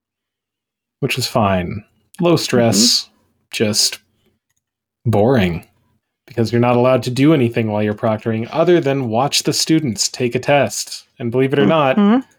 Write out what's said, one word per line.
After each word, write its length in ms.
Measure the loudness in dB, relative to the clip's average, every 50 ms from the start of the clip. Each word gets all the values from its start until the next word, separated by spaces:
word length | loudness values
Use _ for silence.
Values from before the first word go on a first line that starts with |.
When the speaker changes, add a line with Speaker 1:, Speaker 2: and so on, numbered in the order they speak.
| _ _ _ _ _ _ _ _ _ _ _ _ _ _ _ _ _ _ _ -6
Speaker 1:
Which 160 | -4 -4 -4
was 120 | -4 -6 -2
fine. 560 | 0 0 2 2 0 0 -2 -4 -8 -10 -12 _ _ _ _ _ _ -2
Low 140 | 0 2 2
stress, 680 | 2 0 0 0 2 2 2 2 2 2 2 0 -2 -4
Speaker 2:
Mm-hmm. 60 | -8 _ _ _ _ _ _ _ _
Speaker 1:
just 480 | -4 -2 -2 -2 0 -2 -2 -2 -4 -8 _ _ _ _ _ _ _ _ _ _ _ _ _ _ _ _ _ _ _ _ -4
boring. 640 | -2 0 2 2 4 4 2 2 0 -2 -6 -10 _ _ _ _ _ _ _ _ _ _ _ _ -12
Because 240 | -4 -4 -2 0
you're 100 | 2 2
not 140 | 2 2 2
allowed 280 | 4 4 2 2 2 0
to 80 | -2
do 220 | -2 0 2 4 4
anything 360 | 4 2 0 0 -2 -2 -2
while 140 | -2 -2 -2
you're 100 | -2 -2
proctoring 540 | -2 -2 -2 -2 -2 -4 -4 -4 -4 -6 -6
other 280 | -2 -2 2 2 2 2
than 300 | 2 0 -2 -2 -4 -2
watch 340 | -2 -2 -2 0 -2 -2 -2
the 100 | -2 -2
students 560 | -2 0 0 0 0 0 -2 -4 -4 -6 -6
take 260 | -4 -4 -4 -2 -2
a 40 | -2
test. 680 | 0 2 2 2 2 0 -4 -8 -12 -12 -14 -18 -18 _ _ -8
And 120 | -8 -4
believe 220 | -2 0 0 0 2
it 60 | 2
or 60 | 2
not, 320 | 2 2 2 2 2 2 4
Speaker 2:
Mm-hmm. 300 | 4 4 2 2 0 _ _